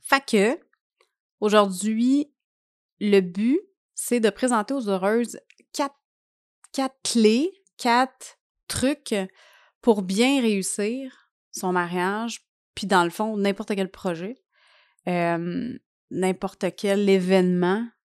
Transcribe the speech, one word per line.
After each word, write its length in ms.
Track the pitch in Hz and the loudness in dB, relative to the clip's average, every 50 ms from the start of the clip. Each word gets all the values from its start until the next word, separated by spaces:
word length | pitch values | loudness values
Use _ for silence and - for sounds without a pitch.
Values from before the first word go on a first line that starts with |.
Fait 220 | _ - 277 277 277 | _ 0 0 0 0
que, 340 | - - 208 190 220 285 - _ _ _ _ _ _ _ _ _ _ _ _ _ _ _ _ | 0 2 2 4 2 0 -2 _ _ _ _ _ _ _ _ _ _ _ _ _ _ _ _
aujourd'hui, 920 | 208 208 202 214 208 196 185 180 196 214 220 220 240 254 269 285 - _ _ _ _ _ _ _ _ _ _ _ _ _ _ _ | -2 4 4 4 4 4 0 -4 -4 -2 0 2 2 2 2 2 0 _ _ _ _ _ _ _ _ _ _ _ _ _ _ _
le 200 | 196 208 202 196 | 0 4 4 4
but, 400 | 190 175 170 196 214 240 277 370 415 _ _ _ _ _ _ | 4 2 -4 -2 0 2 2 0 -2 _ _ _ _ _ _
c'est 260 | - - - 240 240 | -12 -4 -2 -2 2
de 100 | 220 214 | 2 0
présenter 440 | 196 - - 254 240 220 208 - 269 | 0 0 -2 0 0 0 0 -2 -4
aux 160 | 277 240 202 | -4 -2 -2
heureuses 500 | 196 185 180 202 220 233 240 208 - - _ _ _ _ _ _ - | -2 0 0 0 0 0 -2 -4 -8 -16 _ _ _ _ _ _ -6
quatre, 220 | - 285 277 _ _ _ _ _ _ _ _ _ _ _ _ _ _ _ _ | -6 -6 -6 _ _ _ _ _ _ _ _ _ _ _ _ _ _ _ _
quatre 240 | - - 269 262 - _ _ | -6 -4 -4 -4 -6 _ _
clés, 480 | - - 233 220 214 220 247 294 381 - _ _ _ _ | -2 2 4 6 6 4 4 0 -2 -6 _ _ _ _
quatre 600 | - - 247 233 247 262 262 _ _ - - - _ _ _ _ _ _ | -6 0 2 2 2 2 0 _ _ -20 -20 -20 _ _ _ _ _ _
trucs 480 | _ - - - 262 294 294 _ - 226 202 190 190 _ _ - - _ _ _ _ _ _ | _ -6 -2 -2 -2 -2 -2 _ -4 -4 -4 -4 -6 _ _ -20 -20 _ _ _ _ _ _
pour 200 | - 247 220 208 | 0 2 2 2
bien 400 | 190 180 190 202 240 262 277 277 | 0 -4 0 2 2 2 2 2
réussir 880 | 240 226 208 196 185 - - - 202 214 240 262 269 262 - _ _ _ _ _ _ _ | 2 2 0 0 -2 -4 -4 -4 -4 -4 -4 -6 -10 -12 -16 _ _ _ _ _ _ _
son 200 | - - - 185 | -14 -6 -4 -2
mariage, 680 | 180 180 175 170 175 180 175 190 202 214 226 233 220 - _ _ _ _ _ _ _ | -2 -2 -2 -2 -2 -2 -2 -2 -2 -4 -6 -8 -8 -12 _ _ _ _ _ _ _
puis 120 | - - | -10 -4
dans 160 | 185 208 185 175 | 2 2 2 2
le 60 | 170 | 2
fond, 280 | - - 214 220 220 | -2 -4 -6 -4 -2
n'importe 380 | 208 196 202 196 - 214 - 220 | -2 0 -2 -2 -2 -6 -6 -4
quel 140 | 196 196 185 | -4 -4 -6
projet, 540 | - - - 190 170 160 175 202 262 _ _ _ _ _ _ _ _ _ _ _ _ _ _ | -8 -8 -6 -6 -6 -6 -8 -12 -12 _ _ _ _ _ _ _ _ _ _ _ _ _ _
euh, 680 | 180 180 175 170 170 170 165 170 175 170 175 - - - - _ _ _ _ _ _ | -4 -2 0 0 0 0 -2 -4 -4 -4 -4 -6 -6 -10 -12 _ _ _ _ _ _
n'importe 640 | - 165 185 185 185 - - 185 - _ - 180 170 | -6 -2 -2 -2 -2 -2 -6 -10 -8 _ -6 -6 -6
quel 340 | - - 202 196 202 208 202 | -4 -2 0 0 2 4 4
événement 760 | 196 190 180 180 190 190 180 180 180 180 175 175 190 214 233 233 _ _ | 4 2 4 4 4 4 4 4 2 2 2 0 0 -2 -4 -8 _ _